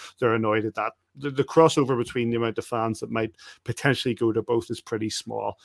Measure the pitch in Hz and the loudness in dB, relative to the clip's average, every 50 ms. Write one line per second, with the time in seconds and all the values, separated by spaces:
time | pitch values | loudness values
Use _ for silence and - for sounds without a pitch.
0 | - - - - 127 117 113 113 110 107 107 110 107 110 - - 107 113 - _ | -16 -20 -6 0 2 2 2 2 2 2 2 0 0 -2 -4 -4 -4 -4 -6 _
1 | _ _ _ 139 135 143 135 135 135 - - 165 160 160 - 156 139 123 135 120 | _ _ _ -10 -8 -4 -2 -2 -2 2 6 6 6 6 6 4 2 2 2 0
2 | 120 - - 131 117 117 117 113 117 113 107 - - - 123 113 113 113 110 - | 0 -2 -2 -2 0 0 0 0 0 0 -2 -4 -6 -4 -2 -2 0 -2 -2 -4
3 | - 113 113 113 110 107 - - - - - - - - 117 - - 139 127 - | -6 -4 -2 -2 -2 -2 -4 -10 -20 -20 -20 -10 -8 -8 -4 0 2 2 2 2
4 | - 131 113 - 120 113 107 113 104 - 120 117 113 - 117 - - - 117 107 | 0 -2 -2 0 0 0 2 0 0 0 0 -2 -2 -2 -6 -10 -8 -8 -6 -4
5 | 110 110 - - - 117 110 107 104 107 104 - | -4 -4 -6 -6 -8 -8 -8 -6 -6 -6 -8 -10